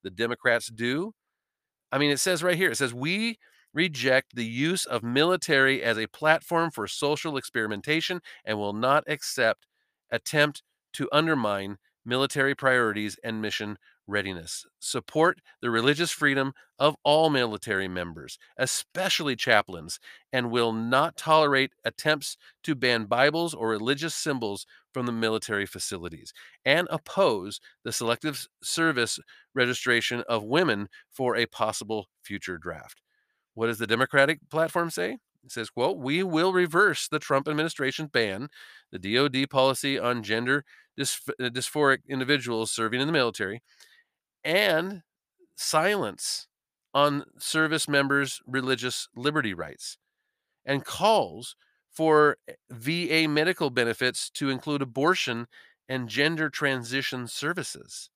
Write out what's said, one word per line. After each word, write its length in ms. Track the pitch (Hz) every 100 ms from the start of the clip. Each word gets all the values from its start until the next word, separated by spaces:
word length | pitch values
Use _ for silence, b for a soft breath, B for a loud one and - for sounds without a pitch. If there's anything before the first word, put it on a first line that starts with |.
The 60 | 95
Democrats 580 | 90 117 120 127 117 -
do. 460 | 113 120 139 196 - _ _ _ _ _ _ _
I 80 | 135
mean, 140 | 147
it 80 | 139
says 240 | - 175
right 120 | 175 175
here, 140 | 185
it 60 | 113
says, 180 | 135
We 440 | 120 143 190 226 226 b b b
reject 600 | 147 180 139 131 131 -
the 120 | 120 113
use 400 | 117 151 180 -
of 160 | 120
military 800 | 117 127 160 180 - 139 135 135
as 160 | 117 110
a 80 | 110
platform 640 | - 151 160 - 170 165
for 180 | - 101
social 480 | - 143 151 165 139
experimentation 840 | - 123 107 104 120 156 160 180 B B
and 140 | - 107
will 140 | 101
not 320 | 104 123 147 -
accept 600 | 147 - - 113 104 _ _ _ _ _
attempt 520 | 117 - 156 147 143 _ _ _
to 140 | - -
undermine 640 | 147 165 151 110 101 98 101 _ _
military 500 | 117 127 139 147 135
priorities 640 | 139 135 127 117 104 107 -
and 200 | 117 110
mission 340 | 107 - 104 104 b b -
readiness. 580 | 101 98 90 82 - - _
Support 580 | - 131 - 156 165 - _ b
the 80 | 123
religious 400 | 113 123 147 170
freedom 420 | - 147 139 135 - b _
of 180 | 143 147
all 260 | - 151 160
military 560 | 143 120 107 - 98 95
members, 520 | 90 87 80 65 - b -
especially 800 | 127 - - - 185 - 151 123
chaplains, 640 | - 107 - 87 80 - B B B
and 180 | 131 120
will 220 | 117 117
not 440 | 113 113 131 160 -
tolerate 560 | - 160 151 135 135 _
attempts 520 | - - 156 151 - - b b
to 100 | -
ban 300 | 143 123 120
Bibles 500 | 104 120 139 160 170
or 140 | 160 113
religious 460 | 107 113 139 165
symbols 520 | - 160 135 113 98 - b b
from 140 | 135 123
the 60 |
military 540 | 113 113 110 - 101 98
facilities, 680 | 95 - 95 87 82 - - B B
and 240 | 131 156 175
oppose 720 | 156 - - 190 107 95 101 b b
the 80 | -
selective 420 | 113 117 117 151
s-, 140 | 139 - _
service 580 | - - 165 131 117 - - b b
registration 680 | 131 123 123 127 117 - 120 -
of 140 | 117
women 460 | 107 143 175 104 101 B B
for 280 | - 127 113
a 100 | 117
possible 600 | - 110 107 104 110 98 _
future 360 | - 98 - 87
draft. 440 | 82 80 - - _ _ _ _ _
What 120 | - 113
does 120 | 110
the 80 | 110
Democratic 540 | 113 131 143 139 165 _
platform 400 | 156 160 180 170
say? 280 | 165 180 247 _ _
It 80 | 127
says, 180 | - 110
quote, 280 | - 135 185
"We 240 | 127 160
will 300 | 190 160 180
reverse 540 | 185 180 165 202 147 -
the 120 | 151
Trump 280 | - 135 139
administration's 640 | 151 160 - 139 - 151
ban, 380 | 127 110 98 147 B B B B
the 80 | 92
D 180 | 92 113
O 100 | 143
D 180 | 131 135
policy 520 | 135 131 127 139 139
on 240 | 120 120
gender 420 | 104 110 123 143 - b b -
dysf-, 320 | 139 - -
uh, 180 | - 127
dysphoric 480 | 123 - 151 143 131 -
individuals 640 | 135 127 147 120 113 110
serving 300 | - 110 123
in 60 | 143
the 60 |
military, 500 | 165 120 - 98 110 b b b b b b _ _
and 600 | 151 175 208 160 180 196 _ _ _ _ _ -
silence 920 | - 160 175 208 117 90 - - - _ _ _ _
on 320 | 139 147 143 - _
service 500 | - 156 156 156 -
members' 520 | 143 139 139 135 - -
religious 600 | 131 127 127 123 - -
liberty 400 | 117 131 156 117
rights, 420 | 87 78 - - - _ _ _ _ _ _
and 200 | - 139
calls 720 | - - 202 214 107 82 123 - _ _ _
for 460 | - 160 151 147 - - - _
V 420 | 120 120 170 165
A 160 | 160 160
medical 440 | 151 160 180 151
benefits 600 | 123 117 113 127 - -
to 200 | - 139
include 320 | 131 151 147
abortion 640 | 135 117 151 180 - 117 117 b b b _
and 200 | 131 120
gender 420 | 110 147 165 156
transition 760 | - 143 131 117 135 131 131 120
services." 840 | - 147 175 143 - - - -